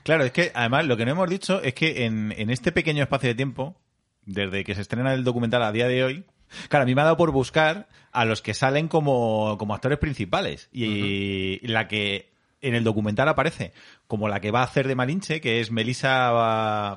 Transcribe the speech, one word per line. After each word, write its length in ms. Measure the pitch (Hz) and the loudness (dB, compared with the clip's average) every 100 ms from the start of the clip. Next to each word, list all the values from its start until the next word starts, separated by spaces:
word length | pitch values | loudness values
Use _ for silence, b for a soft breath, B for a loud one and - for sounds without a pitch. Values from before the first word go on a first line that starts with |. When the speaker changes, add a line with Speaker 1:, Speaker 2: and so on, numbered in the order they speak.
Speaker 1:
claro, 200 | - 156 | 0 2
es 80 | 127 | 2
que 200 | - 175 120 | 0 -2 0
además 300 | 117 135 165 | 2 2 2
lo 120 | 113 | 0
que 80 | 113 | 0
no 60 | |
hemos 180 | 165 180 | 0 -2
dicho 320 | 190 - 190 | -2 -2 -2
es 140 | 131 - | -2 0
que 300 | 160 127 117 | -2 0 -2
en, 280 | 110 107 - | -2 -4 -4
en 140 | 107 | -4
este 220 | 127 180 | -2 0
pequeño 320 | 180 160 147 | 0 0 0
espacio 260 | 135 139 127 | 0 0 0
de 60 | 117 | -2
tiempo, 400 | 139 123 135 - _ _ _ _ 101 | -4 -4 -10 -10 _ _ _ _ -8
desde 380 | 98 98 98 | -4 -2 -2
que 100 | 95 101 | -4 -6
se 60 | |
estrena 320 | 98 113 131 | -4 -4 -2
el 100 | 131 | 0
documental 380 | 127 120 117 123 | 0 0 0 2
a 80 | 113 | 2
día 160 | 107 123 | 0 0
de 160 | 127 | 2
hoy, 220 | 131 147 - _ _ B B | 0 -4 -14 _ _ B B
claro, 160 | 147 | 2
a 20 | 127 | 4
mí 100 | 131 | 4
me 60 | |
ha 40 | 156 | 4
dado 120 | 165 | 4
por 140 | 165 | 4
buscar 560 | 135 123 160 156 185 - b b | 2 0 2 2 0 -10 b b
a 140 | 123 113 | 0 0
los 160 | 107 | 0
que 120 | - | -2
salen 340 | 104 135 143 160 | 0 2 2 0
como, 640 | 165 143 127 113 110 107 104 | 0 2 2 2 2 0 -2
como 160 | 104 104 | -4 -2
actores 220 | 131 147 | -2 0
principales. 680 | 156 135 92 175 180 71 - | -2 -2 -2 -2 -2 -8 -12
Y 840 | - 110 104 101 98 98 95 95 95 | -4 -2 0 0 -2 -2 -2 -2 -4
Speaker 2:
Ujú. 100 | 120 | 0
Speaker 1:
la 160 | 113 101 | 0 0
que 460 | 107 101 98 - _ _ _ | 0 0 -2 -8 _ _ _
en 140 | 135 117 | -2 2
el 100 | 113 | 2
documental 420 | 107 107 104 143 | 0 0 2 2
aparece 460 | 156 147 - 92 B B B _ | 2 0 -2 -10 B B B _
como 220 | 107 104 | -2 -2
la 100 | 101 | -2
que 100 | 107 | 0
va 120 | 117 | 0
a 20 | |
hacer 240 | 127 147 135 | 2 0 0
de 80 | 127 | 0
Malinche, 460 | 127 185 - 156 | 0 -2 -4 -4
que 180 | 135 113 | 0 0
es 100 | 110 | 0
Melissa 640 | 117 113 123 135 131 123 | -2 -2 -2 0 2 4
Ba-, 640 | 117 113 110 110 107 104 | 4 2 2 0 -2 -4